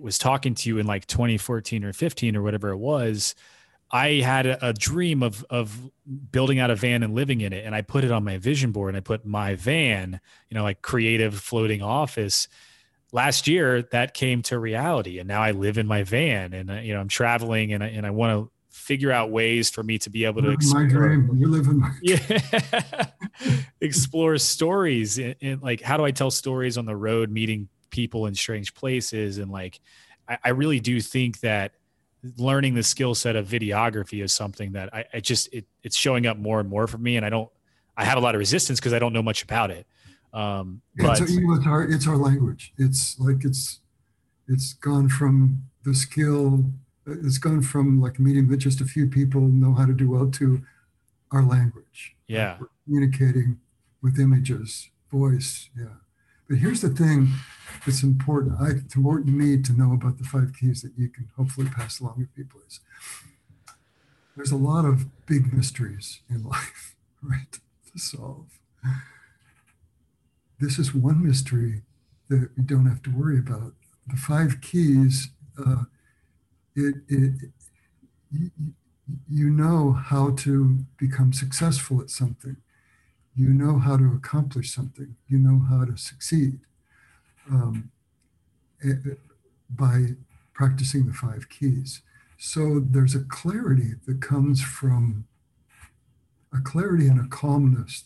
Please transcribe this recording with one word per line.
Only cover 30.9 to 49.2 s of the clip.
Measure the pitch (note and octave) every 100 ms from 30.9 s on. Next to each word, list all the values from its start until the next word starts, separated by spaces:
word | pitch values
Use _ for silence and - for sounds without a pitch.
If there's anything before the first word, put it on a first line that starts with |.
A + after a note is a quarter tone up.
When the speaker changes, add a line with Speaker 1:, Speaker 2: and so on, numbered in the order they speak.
| B2
Speaker 1:
think | - C3 B2 G#2+
that | A2+ G#2 G2 - _ _ _ _ B2+ A#2+
learning | C3 C#3 C3+
the | A#2+
skill | G#2+ - B2+
set | A2+ A#2+ A2
of | G2
videography | A#2 G#2+ G2+ A#2 G#2+ G2 G#2
is | F#2+
something | - G#2 - G2+
that | G2 F#2+
I, | G#2+ -
I | A#2
just, | - A#2 -
it, | A#2+ - _
it's | A2 -
showing | C#3 B2 A#2+
up | G#2+
more | G#2+ A2
and | G2+
more | G2+ A2+
for | A2+
me. | A#2+ A#2+
And |
I | G#2
don't, | A2+ A2+ _ _ _ _ -
I |
have | B2+ C3
a |
lot | B2
of | A2
resistance | G2+ C#3+ - B2+
'cause | B2
I | A#2
don't | A#2+
know | A2+
much | A2 G#2
about | - A#2 G2+
it. | F2 - _ - _ _
Um, | A2 G#2 G2 F#2 G2 - -
Speaker 2:
Yeah, | C#3+
Speaker 1:
but | A2+
Speaker 2:
so, | F3
you | F3+ F3
know, |
it's | D#3 D3+
our, | D3+
it's | D#3+ D#3 D3+
our | C#3+
language. | C#3 C#3 A#2 - - -
It's | C3 - - -
like, | C3 C3+
it's, | C#3 C3 - - _ _ _ _ _ _ -
it's | C3 -
gone | - C#3+ C#3+ C3+
from | C3+ C#3 C3+ C3 C3+ - _
the | C#3
skill, | C3+ - D3+ D3 C#3+ C#3 C3+ C3 C3+ - _ C#3+
it's | E3 D3 C3
gone | D#3+ D#3
from, | C3 C#3+ C#3 C3+
like, | B2+ C3
a |
medium | C3+ C#3 B2+
that | C#3
just | C3+ C3+
a |
few | B2+ D3+ C3+
people | C#3